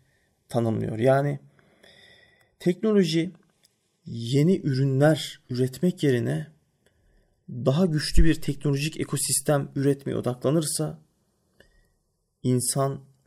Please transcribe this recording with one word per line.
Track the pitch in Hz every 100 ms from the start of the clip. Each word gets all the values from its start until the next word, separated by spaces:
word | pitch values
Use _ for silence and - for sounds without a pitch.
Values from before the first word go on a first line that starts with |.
| _ _ _ _ _
tanımlıyor. | 120 117 110 110 110
Yani | 123 135 143 143 - _ _ _ - - - _ _ _ _ _
teknoloji | 175 180 220 202 170 165 170 - _ _ _ _ _ _ 139
yeni | 117 117 135 156 190
ürünler | 151 131 139 131 151 151 - - -
üretmek | 123 131 - 180 180
yerine | 147 120 120 156 156 _ _ _ _ _ _ _ _ _ -
daha | 123 139 143 190
güçlü | 151 - -
bir | 160 151
teknolojik | - 139 147 139 151 -
ekosistem | - 139 - 139 - 143 135
üretmeye | 139 139 139 147 113
odaklanırsa | 120 127 131 160 151 - 151 - _ _ _ _ _ _ _ _ _ _ _ _ _ _
insan | 127 127 120 143 135 135 - _